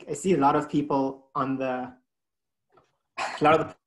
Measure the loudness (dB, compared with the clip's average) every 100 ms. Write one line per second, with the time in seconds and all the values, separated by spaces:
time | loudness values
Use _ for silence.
0 | -10 -4 0 4 4 2 0 -2 0 0
1 | 0 -4 _ -6 -4 -2 -4 -4 -8 -14
2 | _ _ _ _ _ _ _ _ _ _
3 | _ -8 -8 0 4 4 2 -10